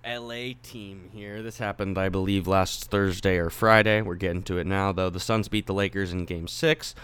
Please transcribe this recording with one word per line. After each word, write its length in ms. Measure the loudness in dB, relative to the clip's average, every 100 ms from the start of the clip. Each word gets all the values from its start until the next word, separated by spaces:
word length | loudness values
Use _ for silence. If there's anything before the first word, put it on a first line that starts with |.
L 280 | -8 -8 -8
A 220 | -8 -8 -10
team 540 | -14 -14 -14 -14 -16
here. 280 | -14 -12 -10
This 160 | -10 -6
happened, 380 | -4 -2 -2 0
I 120 | 0
believe, 380 | 0 0 0 2
last 420 | 2 2 -2 -2
Thursday 480 | 2 2 2 2 2
or 120 | 0
Friday. 500 | 2 6 6 6 4
We're 140 | 2 -2
getting 260 | -2 -2
to 140 | -2 -2
it 80 | 0
now, 240 | 2 2
though. 180 | 2 0
The 80 | -2
Suns 280 | 0 0 0
beat 180 | -2 0
the 60 |
Lakers 380 | 0 0 0 -4
in 140 | -4 -4
Game 220 | -6 -6
six. 460 | 0 2 2 -2 -14